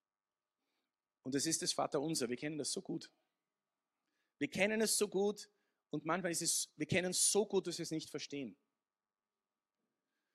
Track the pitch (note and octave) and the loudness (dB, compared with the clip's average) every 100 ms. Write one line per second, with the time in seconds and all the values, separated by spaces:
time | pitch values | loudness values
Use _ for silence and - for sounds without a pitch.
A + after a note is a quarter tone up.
0 | _ _ _ _ _ _ _ _ _ _ | _ _ _ _ _ _ _ _ _ _
1 | _ _ C3 C3+ D#3+ D#3+ E3+ - C#3+ D3+ | _ _ -4 -2 0 0 0 0 0 0
2 | D#3 D#3 A#2+ B2 D3+ D#3 C3 G3 - E3 | 0 0 0 -2 -4 -4 -4 -4 -4 -6
3 | - _ _ _ _ _ _ _ _ _ | -8 _ _ _ _ _ _ _ _ _
4 | _ _ _ - C#3+ F3+ G3+ G#3+ A3 - | _ _ _ -6 -4 2 2 4 2 2
5 | G3+ F3+ G3+ G#3 - _ _ _ _ D3+ | 2 2 2 0 -8 _ _ _ _ -6
6 | D#3+ F3 F3+ D#3+ E3 - - - D3+ F#3 | 0 0 0 -2 0 0 -2 -6 0 2
7 | F3+ F3 - G3+ G#3 G3 F3 D#3+ D#3+ D#3+ | 2 2 4 4 4 2 0 -4 -4 -4
8 | - D3 - C#3+ B2 - _ _ _ _ | -4 -8 -8 -8 -8 -12 _ _ _ _
9 | _ _ _ _ _ _ _ _ _ _ | _ _ _ _ _ _ _ _ _ _
10 | _ _ _ | _ _ _